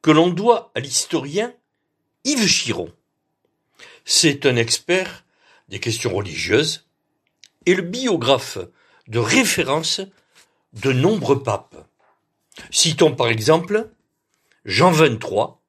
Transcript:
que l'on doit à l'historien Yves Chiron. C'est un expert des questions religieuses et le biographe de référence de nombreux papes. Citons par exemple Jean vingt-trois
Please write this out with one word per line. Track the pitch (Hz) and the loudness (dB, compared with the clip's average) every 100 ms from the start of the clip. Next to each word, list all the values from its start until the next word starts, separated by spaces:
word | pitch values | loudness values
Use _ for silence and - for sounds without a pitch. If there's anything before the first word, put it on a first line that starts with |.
que | 160 | 4
l'on | 156 175 | 4 4
doit | 175 226 226 - | 2 2 0 0
à | - | -10
l'historien | 135 - - 156 139 170 240 240 _ _ _ _ _ _ | -6 -6 -4 -6 -4 -6 -6 -8 _ _ _ _ _ _
Yves | 262 285 196 | -4 0 0
Chiron. | 143 120 98 85 _ _ _ _ _ _ _ _ _ - - | 0 -2 -6 -8 _ _ _ _ _ _ _ _ _ -20 -20
C'est | - - 160 139 | -2 2 2 2
un | 139 123 | 2 2
expert | 113 - - 180 185 - _ _ _ _ _ | 0 -2 0 -2 -2 -12 _ _ _ _ _
des | - | -8
questions | 117 110 117 | -6 -4 -4
religieuses | 95 98 71 - 107 156 - _ _ _ _ _ _ _ _ | -4 -6 -8 0 2 2 -6 _ _ _ _ _ _ _ _
et | - | 0
le | 190 | 0
biographe | 175 233 262 170 120 131 - 98 90 _ _ _ _ | -2 -6 -2 -2 2 0 0 -12 -14 _ _ _ _
de | 113 | -4
référence | 110 247 233 - 131 147 160 - 196 _ _ _ _ _ _ | 0 2 2 -2 -2 -2 -2 -6 -8 _ _ _ _ _ _
de | 113 135 | -6 -2
nombreux | 131 160 214 131 131 | 2 2 0 0 0
papes. | - 101 - - - _ _ _ _ _ _ - - | 0 -6 -8 -20 -20 _ _ _ _ _ _ -20 -8
Citons | - 160 160 160 | -2 0 4 2
par | 123 120 | 4 0
exemple | 110 110 160 175 208 226 _ _ _ _ _ _ _ - | 0 2 2 2 -4 -4 _ _ _ _ _ _ _ -6
Jean | 98 180 | 2 4
vingt-trois | 160 156 110 - 98 - _ | 6 2 2 -4 -2 -4 _